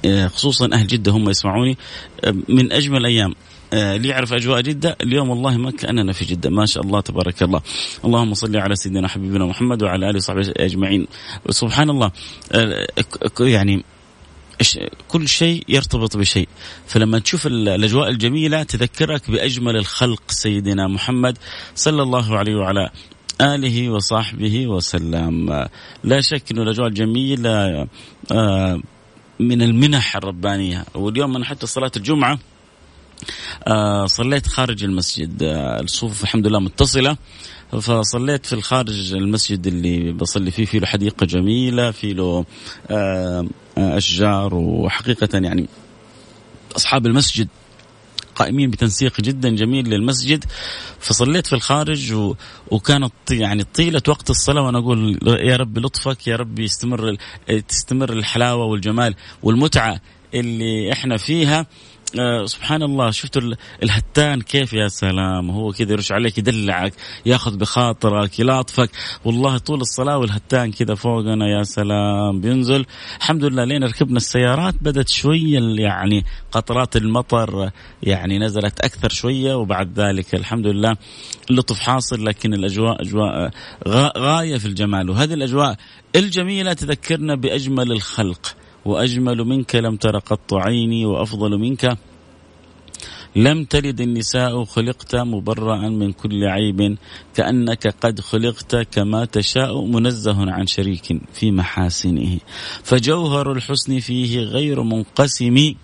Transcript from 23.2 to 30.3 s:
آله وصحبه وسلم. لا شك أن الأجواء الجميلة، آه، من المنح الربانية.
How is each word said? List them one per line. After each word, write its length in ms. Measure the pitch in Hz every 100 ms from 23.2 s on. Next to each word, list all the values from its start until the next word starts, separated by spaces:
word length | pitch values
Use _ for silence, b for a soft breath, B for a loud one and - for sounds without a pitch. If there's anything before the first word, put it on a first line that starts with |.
| - -
آله 480 | 139 143 131 120 123
وصحبه 800 | 107 98 110 104 104 107 110 131
وسلم. 1000 | 92 85 87 82 82 82 82 82 73 65 B B B
لا 180 | - 139
شك 300 | 135 147 -
أن 80 | 113
الأجواء 280 | 110 110 120
الجميلة، 1000 | 104 110 120 135 131 117 107 98 78 67 B B B -
آه، 500 | 110 107 95 95 87 - - - - - -
من 220 | 120 120
المنح 540 | 117 113 147 143 107 101
الربانية. 680 | 98